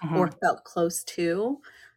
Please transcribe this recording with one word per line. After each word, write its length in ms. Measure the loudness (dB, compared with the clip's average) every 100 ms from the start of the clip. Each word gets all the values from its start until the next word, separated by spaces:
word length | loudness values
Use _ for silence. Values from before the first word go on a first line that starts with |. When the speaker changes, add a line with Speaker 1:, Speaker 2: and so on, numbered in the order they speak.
| -2
Speaker 1:
or 120 | 2 0
Speaker 2:
Mm-hmm. 100 | 2
Speaker 1:
felt 220 | 0 0
close 380 | -4 0 0 -2
to 560 | -8 -4 -2 0 -2 -4 -10 -20 -20